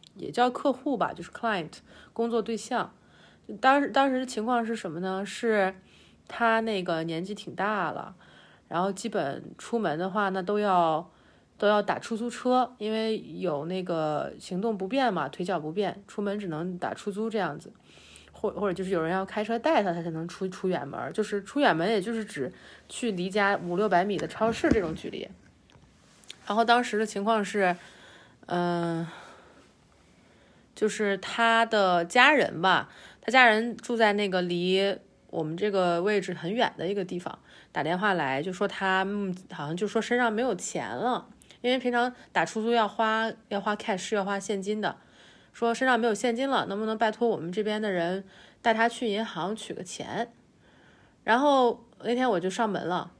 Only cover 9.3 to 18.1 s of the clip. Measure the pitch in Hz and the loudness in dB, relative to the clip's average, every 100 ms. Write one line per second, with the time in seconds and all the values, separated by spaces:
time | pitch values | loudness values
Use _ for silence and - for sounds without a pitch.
9.3 | 135 - - - 233 180 151 190 202 196 | -6 -12 -16 -4 -2 0 -2 -2 0 0
10.3 | 190 180 208 208 180 165 156 180 _ _ | 0 -2 0 4 4 4 2 -4 _ _
11.3 | _ _ - 208 208 202 151 - 220 240 | _ _ 0 4 4 2 -4 -4 -6 -6
12.3 | - 247 254 247 - 214 220 220 220 - | -2 2 2 2 -2 -4 -2 0 -2 -6
13.3 | 170 180 143 156 185 180 165 156 147 135 | -4 -2 -2 -2 -4 -2 0 0 0 -4
14.3 | - - 185 226 202 190 269 247 175 135 | -10 -6 -2 -2 -2 -2 0 2 0 -4
15.3 | - 180 175 156 185 190 202 - - 202 | -4 -4 -2 -2 -2 -4 -4 -10 -6 -4
16.3 | 208 190 156 185 175 117 - 208 190 220 | -4 -4 -4 -6 -4 -6 -6 -6 -6 -4
17.3 | 208 165 151 - - - - - | -2 -4 -6 -14 -20 -20 -20 -20